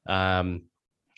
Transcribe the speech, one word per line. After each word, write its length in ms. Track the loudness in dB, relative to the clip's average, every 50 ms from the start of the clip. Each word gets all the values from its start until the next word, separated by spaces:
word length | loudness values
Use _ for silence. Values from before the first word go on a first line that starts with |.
| -6 -2
um, 540 | 0 2 2 2 2 2 0 -2 -4 -6 -10 -14 _ _ _ _ _ _ _ _ _